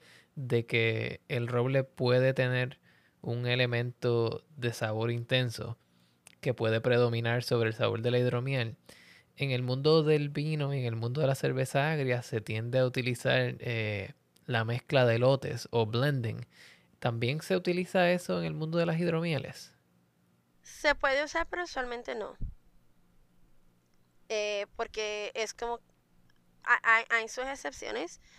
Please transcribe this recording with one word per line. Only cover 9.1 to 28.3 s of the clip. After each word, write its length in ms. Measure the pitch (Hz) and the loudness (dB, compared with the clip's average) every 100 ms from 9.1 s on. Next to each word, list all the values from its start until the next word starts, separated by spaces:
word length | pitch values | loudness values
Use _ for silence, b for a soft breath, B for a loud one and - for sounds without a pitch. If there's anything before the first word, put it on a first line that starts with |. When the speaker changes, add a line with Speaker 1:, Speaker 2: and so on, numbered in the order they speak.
| B B - | B B -8
Speaker 1:
en 140 | 139 | -4
el 120 | 123 | -2
mundo 400 | 127 131 147 160 | -2 0 4 4
del 260 | 151 151 143 | 4 2 0
vino 440 | 147 151 156 139 | -4 -2 -2 -2
y 60 | 139 | -2
en 60 | 123 | -2
el 100 | 113 | -2
mundo 260 | 117 139 | -4 0
de 60 | 135 | 0
la 80 | 135 | 2
cerveza 560 | 135 131 131 139 151 | 0 0 0 0 0
agria 300 | 156 131 120 | 0 0 -2
se 200 | - 113 | -2 -6
tiende 380 | 104 110 120 127 | -4 -6 0 2
a 60 | 127 | 2
utilizar, 680 | 127 123 123 131 127 123 123 | 0 -2 0 2 2 2 -4
eh, 540 | 123 113 107 101 127 - _ _ - | -4 -2 -2 -4 -6 -14 _ _ -2
la 200 | 117 113 | -2 0
mezcla 400 | 120 - 135 123 | -4 2 4 6
de 140 | 113 | 6
lotes 480 | 127 135 - 117 - | 4 4 0 -8 -2
o 140 | 117 107 | 0 0
blending. 580 | 117 147 135 117 110 - B B B B _ | 0 0 0 -4 -6 -12 B B B B _
¿También 420 | 123 117 120 151 | -4 0 -2 -2
se 140 | - 185 | -2 -2
utiliza 560 | 180 180 180 190 175 | 0 -2 0 2 4
eso 260 | 180 180 175 | 2 0 -4
en 60 | 165 | -4
el 80 | |
mundo 240 | 151 160 170 | -4 -2 0
de 80 | 170 | 0
las 140 | 160 | 0
hidromieles? 720 | 175 160 170 147 - - - _ _ _ _ _ _ _ _ _ | 0 0 0 -2 -4 -12 -20 _ _ _ _ _ _ _ _ _
Speaker 2:
Se 320 | - - 302 | -20 0 2
puede 300 | 285 277 269 | 2 2 0
usar, 240 | 294 330 339 | 0 -4 -4
pero 160 | 349 | -4
usualmente 500 | 349 269 247 240 247 | -6 -6 -6 -8 -8
no. 240 | 240 202 - - - _ _ _ _ _ _ _ _ - - _ _ _ _ _ _ - | -8 -8 -8 -10 -10 _ _ _ _ _ _ _ _ -20 -20 _ _ _ _ _ _ -6
Eh, 380 | 220 208 208 - - | -2 -2 -2 -6 -6
porque 560 | 226 214 214 208 208 | -6 -4 -4 -4 -6
es 220 | - 214 - | -4 -6 -6
como, 240 | 233 233 - _ _ _ _ _ _ _ | -6 -6 -10 _ _ _ _ _ _ _
ha-, 160 | - 240 | 0 2
hay, 220 | 226 226 - | 4 2 2
hay 180 | 233 220 | -2 -2
sus 180 | - 262 | -6 -6
excepciones, 760 | 277 285 - - 226 339 - b | -6 -10 -8 -8 -6 -6 -10 b